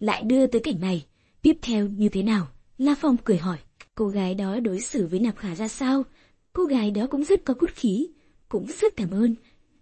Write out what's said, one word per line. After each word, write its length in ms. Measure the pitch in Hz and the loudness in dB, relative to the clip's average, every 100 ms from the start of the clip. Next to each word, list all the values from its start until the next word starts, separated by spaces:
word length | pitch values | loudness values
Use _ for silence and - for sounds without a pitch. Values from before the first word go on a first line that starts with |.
lại 200 | 208 - | -2 0
đưa 240 | 220 262 254 | 2 4 4
tới 140 | 226 | 2
cảnh 180 | 302 180 | 0 -2
này. 240 | 185 175 - _ _ _ | -2 -4 -6 _ _ _
"Tiếp 160 | 294 320 | 2 2
theo 260 | - 214 202 | 0 0 0
như 220 | 202 208 | 0 0
thế 140 | 190 | 2
nào?" 240 | 202 214 151 - _ - | 0 0 -2 -10 _ -2
La 180 | 269 285 | 0 2
Phong 220 | 311 247 | 2 2
cười 140 | - 185 | 2 0
hỏi. 200 | 180 160 - _ - - | 0 -6 -10 _ -20 -4
"Cô 120 | 208 | -2
gái 280 | 202 185 190 | 0 -2 -2
đó 240 | 190 214 | -4 -2
đối 200 | 226 185 | -2 -4
xử 280 | 240 277 170 | -4 -4 -2
với 120 | 185 | 0
Nạp 180 | 233 - | 0 -2
Khả 180 | 202 165 | -8 -6
ra 120 | 220 | -8
sao?" 360 | - 254 269 254 _ _ _ _ | -4 0 0 -2 _ _ _ _
"Cô 120 | - 339 | -2 0
gái 260 | 262 208 | 2 0
đó 160 | 202 254 | 0 -2
cũng 160 | 277 | -2
rất 220 | 302 392 - | 2 0 2
có 80 | |
cốt 160 | 254 339 | -2 -2
khí, 380 | - 226 196 339 - _ _ - | 0 0 0 -2 -8 _ _ -6
cũng 180 | 208 196 - | -6 -6 0
rất 140 | 427 - | 0 0
cảm 160 | 180 | -4
ơn." 240 | 190 233 226 _ _ _ _ | 0 0 0 _ _ _ _